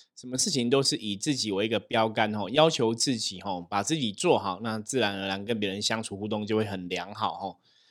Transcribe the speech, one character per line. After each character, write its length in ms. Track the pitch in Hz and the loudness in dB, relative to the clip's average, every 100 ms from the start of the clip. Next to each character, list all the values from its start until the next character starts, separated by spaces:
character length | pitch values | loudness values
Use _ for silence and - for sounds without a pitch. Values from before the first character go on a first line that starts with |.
| - - | -20 -18
什 120 | 127 | -6
么 100 | 127 | -2
事 140 | 208 | 0
情 180 | 143 120 | 0 4
都 140 | 139 | 4
是 120 | 135 151 | 4 0
以 220 | 104 98 | -4 -2
自 160 | 156 | -2
己 180 | 127 110 | -2 0
为 140 | 95 110 | 0 0
一 20 | |
个 120 | 113 | 0
标 280 | - 117 113 | 0 2 2
杆 240 | 110 107 107 | 2 0 0
哦， 120 | 95 | 0
要 180 | 143 160 | 4 6
求 240 | 156 113 | 6 2
自 240 | 117 143 113 | 2 0 0
己 240 | - 90 | -2 -4
哦， 240 | 98 90 85 | -4 -4 -2
把 140 | 101 | -2
自 160 | 101 160 | 0 0
己 140 | 113 | -2
做 260 | 95 180 110 | 0 4 4
好， 220 | 98 90 | 2 -4
那 160 | 113 110 | -4 -4
自 220 | 104 127 | -2 0
然 200 | 104 98 | 2 0
而 60 | 98 | -2
然 180 | 98 | -4
跟 160 | 101 113 | -2 -2
别 80 | 101 | -2
人 140 | 101 | -2
相 220 | - 113 | -2 -2
处 120 | - 98 | -4 -6
互 120 | 104 | -4
动 180 | 107 104 | -2 0
就 100 | 110 | 2
会 80 | |
很 240 | 104 95 87 | 2 -2 -4
良 240 | 90 92 104 | -4 -6 -4
好 180 | 101 | -4
哦。 240 | 85 95 - _ _ _ | -4 -8 -10 _ _ _